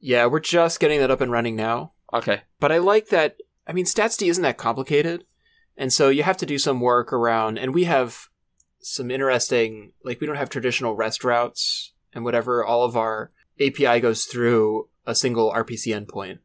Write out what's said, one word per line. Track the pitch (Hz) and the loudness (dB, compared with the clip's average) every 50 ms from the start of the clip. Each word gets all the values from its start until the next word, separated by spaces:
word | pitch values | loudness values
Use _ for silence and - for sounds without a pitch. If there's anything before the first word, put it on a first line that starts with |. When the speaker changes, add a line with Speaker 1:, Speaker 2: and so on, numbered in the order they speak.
Speaker 1:
Yeah, | - 135 123 120 120 | 0 2 2 4 4
we're | 120 131 156 | 4 2 0
just | 156 - 165 170 165 165 170 - | -2 2 2 4 4 2 2 2
getting | - 151 151 147 | 2 2 2 2
that | 139 127 | 2 2
up | 131 131 | 2 0
and | 139 123 | 0 0
running | 120 117 117 120 113 | 0 -2 -2 -2 -4
now. | 110 110 113 113 123 147 - _ _ _ _ - | -4 -2 -2 -2 -2 -4 -10 _ _ _ _ -4
Speaker 2:
Okay. | 117 113 - 101 101 - _ _ _ | -4 -2 0 -2 -4 -4 _ _ _
Speaker 1:
But | - 143 156 | 0 2 2
I | 170 | 4
like | 175 190 208 220 214 - | 4 4 2 2 2 2
that, | - 175 156 147 - _ - _ _ _ _ | 2 2 2 0 -2 _ -20 _ _ _ _
I | - 151 | -8 -4
mean, | 180 180 | -2 -2
stats | 180 - - 208 220 - | -2 0 0 0 0 0
D | - 208 175 | 0 0 0
isn't | 170 180 180 | 0 2 0
that | 147 117 - | 0 -2 -2
complicated. | - 113 117 120 135 - 147 143 151 165 170 175 - _ _ _ _ _ _ _ _ _ _ | -4 -4 -4 -4 -4 0 0 0 2 0 -2 -6 -10 _ _ _ _ _ _ _ _ _ _
And | - 139 131 123 | -6 -4 -2 2
so | - 156 135 | 4 4 4
you | 135 143 147 | 4 4 2
have | 190 190 - | 0 0 -2
to | - | -2
do | 131 147 139 | -6 -4 -2
some | - 151 135 123 | -2 -2 -2 0
work | 120 123 123 123 117 - - | 2 2 2 2 0 0 -2
around, | 123 117 117 117 113 110 110 110 107 | 0 2 2 2 2 0 -2 -4 -4
and | - 131 131 | -6 -2 0
we | 170 180 | 0 0
have | 170 170 139 127 120 113 - - - _ _ _ _ _ _ _ _ _ _ | 2 2 0 0 0 -6 -14 -18 -20 _ _ _ _ _ _ _ _ _ _
some | _ - - - 131 120 | _ -10 -8 -8 -6 -6
interesting, | 127 131 135 135 127 120 - - 135 123 113 110 110 107 104 - _ _ _ | -4 -2 0 0 0 0 0 0 0 0 0 0 -2 -10 -18 -20 _ _ _
like, | 127 123 - | -12 -8 -6
we | - | -6
don't | 147 151 | -6 -4
have | 139 143 123 | -6 -6 -6
traditional | - 135 113 123 120 - 127 120 110 | -6 -4 -2 -2 -2 -2 -4 -4 -2
rest | 104 113 110 110 - - | -2 -4 -4 -4 -2 0
routes | 123 120 120 120 - - - - - - - - - _ _ _ _ _ | 0 2 2 0 0 -4 -6 -4 -4 -4 -6 -8 -12 _ _ _ _ _
and | 120 117 | -8 -4
whatever. | 120 117 120 113 120 123 120 110 | -2 0 0 0 0 0 -2 0
All | 104 117 120 123 | 2 2 2 2
of | 123 117 | 2 0
our | 120 110 113 110 107 110 - _ _ _ _ _ _ | 0 -2 -2 -2 -6 -10 -12 _ _ _ _ _ _
A | 143 139 | -2 -2
P | 135 - 135 | 0 2 2
I | 127 120 120 | 2 4 4
goes | 127 120 113 - - | 4 2 0 0 -2
through | - - 120 120 117 120 113 107 107 107 110 - _ _ _ _ | -4 -2 0 2 4 4 4 4 2 0 -2 -6 _ _ _ _
a | - 113 | -6 -4
single | - - 131 120 113 113 110 | 0 0 0 2 2 2 2
R | 98 113 113 | 2 0 -4
P | - 117 | -4 -6
C | 110 - 120 107 | -8 -4 -4 -4
endpoint. | 104 101 101 - 101 98 92 95 90 _ | -4 -6 -10 -10 -10 -10 -10 -12 -16 _